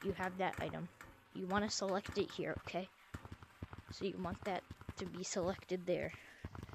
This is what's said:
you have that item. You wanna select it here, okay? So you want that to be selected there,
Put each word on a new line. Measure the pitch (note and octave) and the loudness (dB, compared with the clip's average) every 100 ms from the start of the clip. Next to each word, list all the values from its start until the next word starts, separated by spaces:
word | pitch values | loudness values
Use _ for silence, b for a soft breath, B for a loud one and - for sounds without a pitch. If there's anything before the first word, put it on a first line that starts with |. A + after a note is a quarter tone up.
you | G3 | -2
have | F3+ F#3 F#3 | 0 0 2
that | D#3+ - | 2 2
item. | D#3 D#3+ F3 - - - - - | -2 -2 -6 -8 -16 -16 -10 -4
You | F#3 | 4
wanna | G3+ G#3 | 4 4
select | - G3 F#3+ - G3+ | 2 4 2 2 2
it | F3+ | 2
here, | - D#3 - | 2 0 0
okay? | - F3 F#3+ - - - - - - - - - - | 0 -2 -2 -10 -12 -10 -10 -14 -14 -12 -10 -10 -10
So | - F#3+ | -2 -2
you | F3+ | 0
want | F3 - G#3 | -2 0 0
that | F3+ - - - - | 0 -2 -10 -8 -4
to | F3+ | -4
be | E3+ | -2
selected | F#3 G3 F3 F#3+ - F3+ F3+ | 0 2 4 2 0 0 4
there, | D#3 D3+ - B B B - - | 4 4 -4 B B B -8 -8